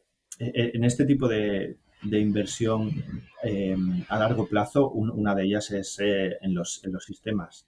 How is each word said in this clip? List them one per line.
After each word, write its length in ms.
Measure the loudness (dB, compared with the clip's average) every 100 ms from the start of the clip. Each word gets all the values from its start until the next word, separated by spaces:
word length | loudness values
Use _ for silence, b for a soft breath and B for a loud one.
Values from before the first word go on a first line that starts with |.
| _ _ _ -8
e-, 60 | -2
e-, 260 | 0 0 2
en 80 |
este 220 | 2 2 2
tipo 220 | 4 4
de, 500 | 2 0 -2 -4 -10 _ _
de 160 | -2 2
inversión, 720 | 4 2 -2 -2 0 2 0 -4 -6 -12 -12 -6
eh, 320 | -4 0 0 0 0 -2 -2
a 100 | 0
largo 280 | 2 2 0
plazo, 420 | 0 2 2 2
un-, 200 | 2 -2
una 220 | 0 0 2
de 100 | 2
ellas 260 | 0 -2
es, 280 | -6 -6 -2
eh, 380 | 0 2 0 -2
en 120 | -2
los, 300 | -2 -4 -8
en 80 | -8
los 140 | -8 -10
sistemas 600 | -10 -4 -4 -6 -16